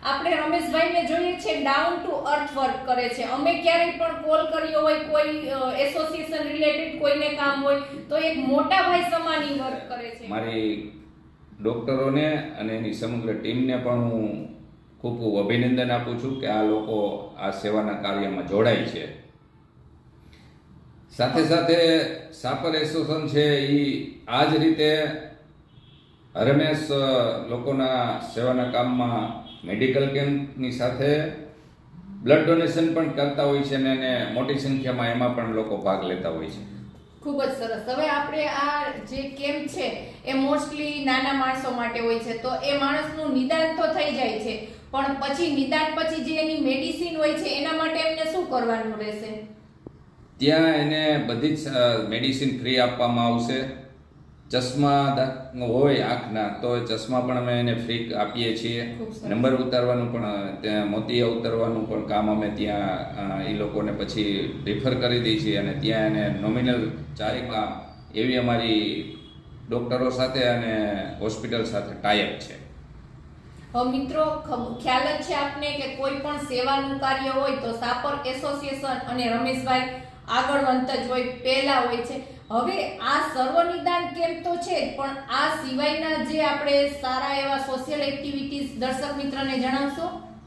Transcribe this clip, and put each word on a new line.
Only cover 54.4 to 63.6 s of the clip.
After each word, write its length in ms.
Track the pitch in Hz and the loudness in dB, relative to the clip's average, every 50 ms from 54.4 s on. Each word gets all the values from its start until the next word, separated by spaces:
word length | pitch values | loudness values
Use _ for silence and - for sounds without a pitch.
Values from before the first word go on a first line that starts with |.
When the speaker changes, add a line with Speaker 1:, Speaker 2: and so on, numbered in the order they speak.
| - - | -12 0
Speaker 2:
ચશ્મા 640 | - 127 123 - - 147 143 143 139 139 139 139 135 | 0 0 0 0 0 2 4 6 6 4 4 4 2
દા-, 500 | 127 131 135 - - - - - 123 123 | 2 2 0 0 -6 -10 -12 -8 -4 -2
હોય 360 | 117 113 127 139 143 139 - | 0 4 4 6 6 6 4
આંખના, 460 | - 110 123 - - 113 104 110 107 101 | 2 2 0 -2 -2 -4 -2 -2 -2 -2
તો 300 | 98 - - 120 123 120 | -4 -4 -2 0 0 0
એ 80 | 117 | 0
ચશ્મા 340 | 117 110 107 - - 127 127 | -2 -4 -4 -2 0 0 0
પણ 180 | 123 127 127 123 | 2 2 0 0
અમે 160 | 123 123 120 | 0 0 0
એને 200 | 120 120 120 113 | 2 2 2 0
ફ્રી 400 | 117 - 117 117 117 117 117 - | 0 -2 -2 -2 -4 -2 -4 -2
આપીએ 440 | 107 104 - - 120 117 113 110 110 | -2 -2 -2 0 -2 0 0 0 -2
છીએ. 380 | - 117 117 117 117 117 - | -2 -2 -2 -2 -4 -6 -6
Speaker 1:
ખૂબ 160 | 117 113 107 | -8 -8 -10
સરસ. 120 | - - - | -10 -10 -6
Speaker 2:
નંબર 320 | - 101 113 120 135 131 | -4 0 2 4 4 4
ઉતારવાનું 580 | 127 127 123 127 123 120 123 123 123 120 117 117 | 2 0 2 2 2 2 2 2 0 0 -2 -2
પણ, 120 | 117 110 | -4 -4
અ, 360 | 104 104 101 98 95 92 - | -2 -4 -4 -4 -6 -8 -6
ત્યાં 280 | - 110 107 107 104 101 | -4 0 0 0 0 0
મોતિયા 380 | 101 110 107 - 120 120 120 117 | 0 -2 -2 0 2 4 4 4
ઉતારવાનું 600 | 113 113 117 117 113 113 113 117 117 110 107 110 | 2 0 0 0 2 2 2 2 0 -2 -2 -2
પણ 180 | 110 98 - - | -2 -4 -2 0
કામ 240 | 104 104 107 107 | 2 2 4 4
અમે 180 | 104 107 107 104 | 2 2 0 -2
ત્યાં, 480 | 104 104 104 104 104 101 98 98 92 92 - - - 107 101 98 95 98 | -2 -2 -2 0 0 0 0 0 -2 -2 -4 -6 -6 -6 -4 -4 -4 -4
અ, 120 | 95 101 | -2 -2
ઈ 40 | 107 | -2
લોકોને 380 | 104 | -2